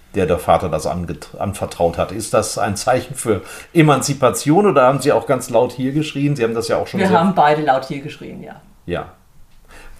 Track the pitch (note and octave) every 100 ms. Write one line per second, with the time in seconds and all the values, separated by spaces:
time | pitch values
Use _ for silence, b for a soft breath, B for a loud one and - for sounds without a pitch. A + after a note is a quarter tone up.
0 | _ G2 F2+ E2+ - E2+ F2+ D#2+ - F2
1 | E2 D2 - - G2 - - - E2+ F#2
2 | E2+ G#2 - A#2 - A2+ G#2+ G2 - B2+
3 | - - A#2 - B B B E3+ D3+ C3+
4 | C#3+ - A#2+ A#2 C#3+ F3 G#3 C#3+ B2+ C#3
5 | C#3 A2 - B2+ B2+ A#2 B2 - C3 D3+
6 | D3 C#3 C#3+ C3 A2+ A#2 A2 F#2+ - F#3+
7 | F#3+ F3 F#3+ F3 D3+ D#3 C#3+ C3 - C#3
8 | D3 - C3+ - - - - _ - E2
9 | - - _ - - - _ B B